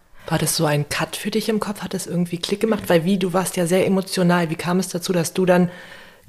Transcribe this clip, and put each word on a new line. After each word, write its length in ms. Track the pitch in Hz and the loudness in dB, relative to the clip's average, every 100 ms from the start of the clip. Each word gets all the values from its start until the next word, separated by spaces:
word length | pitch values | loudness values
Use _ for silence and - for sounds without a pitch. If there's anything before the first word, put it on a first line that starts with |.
| _ - - | _ -16 -4
War 100 | 160 | -2
das 180 | 156 - | 0 0
so 100 | 156 | 0
ein 220 | 147 147 | 0 -2
Cut 260 | - 165 - | -4 -6 -6
für 160 | 214 | -4
dich 180 | 220 214 | -4 0
im 100 | 214 | -2
Kopf? 220 | 202 208 | -2 -8
Hat 120 | 180 | -6
das 140 | 175 - | -6 -4
irgendwie 300 | 170 175 170 | -2 -2 -4
Klick 220 | - 202 | -4 -2
gemacht? 240 | 220 202 - | 0 0 2
Weil 180 | 170 165 | 2 4
wie, 120 | 196 | 0
du 160 | 185 | 2
warst 240 | 185 175 - | 0 -2 -2
ja 80 | 165 | 2
sehr 200 | 185 - | 2 4
emotional. 640 | 190 180 - 175 175 165 | 2 0 2 4 4 0
Wie 60 | 170 | -2
kam 240 | 170 180 | -2 -2
es 100 | 180 | -2
dazu, 240 | 170 - | -4 -2
dass 200 | 180 160 | 0 0
du 120 | - 185 | 0 4
dann 240 | 180 175 - - - - - | 4 4 -2 -18 -20 -20 -18